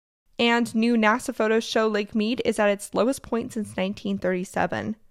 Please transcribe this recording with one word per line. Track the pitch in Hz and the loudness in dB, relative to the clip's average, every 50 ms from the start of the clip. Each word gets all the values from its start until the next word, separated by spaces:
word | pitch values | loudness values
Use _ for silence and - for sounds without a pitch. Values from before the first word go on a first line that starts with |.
| _ _ _ _ _ _ _ - | _ _ _ _ _ _ _ 0
And | 233 233 233 240 240 226 - | 2 2 4 2 2 0 0
new | 220 220 233 240 | 0 2 4 4
nasa | 226 214 214 214 254 - - 233 | 4 4 4 2 2 0 -6 -2
photos | - 220 220 220 226 226 | 0 2 2 2 2 0
show | - - 226 220 220 | 0 0 2 2 2
Lake | 214 208 208 202 - | 0 0 -2 -2 -2
Mead | 220 208 220 254 - - | -2 0 0 -2 -2 0
is | - 214 - | -2 0 2
at | 214 208 | 2 2
its | 202 196 - - - | 2 0 -2 -6 0
lowest | 190 196 240 277 - - | 0 2 2 0 -2 -4
point | - - 226 - - - | -4 -4 -4 -4 -4 -6
since | 226 208 202 - | -6 -6 -6 -4
nineteen | - 185 190 208 - - 202 196 196 | -4 -4 -4 -4 -6 -4 -4 -4 -2
thirty-seven. | - 180 185 180 180 - - 185 180 180 - 110 101 220 220 - _ - | 0 -2 -2 -2 -4 -4 -2 -2 -2 -2 -2 -4 -4 -6 -6 -8 _ -20